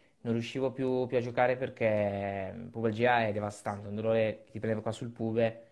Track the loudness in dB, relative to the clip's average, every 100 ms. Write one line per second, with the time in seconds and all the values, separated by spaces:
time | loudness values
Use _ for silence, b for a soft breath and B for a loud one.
0 | b _ -2 -2 -2 -2 -2 0 0 0
1 | 2 0 0 2 2 2 -4 0 2 4
2 | 2 0 -2 -4 -6 -8 -10 -2 -2 2
3 | 4 4 2 0 -4 -4 -6 -6 -6 -4
4 | 2 4 2 -2 -10 -6 -2 -2 -2 -6
5 | -8 -4 0 2 2 0 B